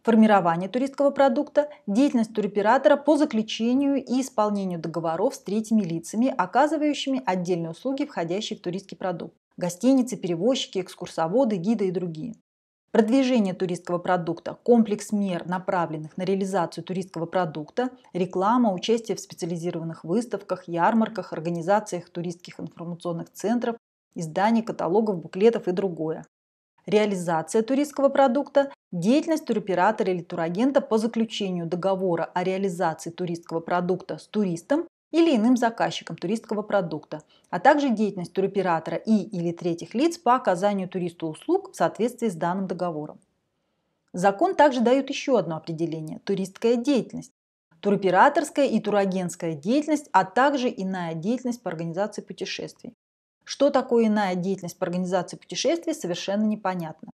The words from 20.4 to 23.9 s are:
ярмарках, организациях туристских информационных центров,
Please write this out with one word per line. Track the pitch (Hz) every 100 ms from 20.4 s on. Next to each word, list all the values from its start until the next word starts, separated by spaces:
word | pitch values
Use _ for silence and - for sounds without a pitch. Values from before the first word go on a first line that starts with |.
| - 180 -
ярмарках, | 170 180 226 220 208 175
организациях | 165 156 170 165 208 208 175 -
туристских | - 175 175 - -
информационных | 175 - 170 170 175 170 165
центров, | - 196 240 240 233 _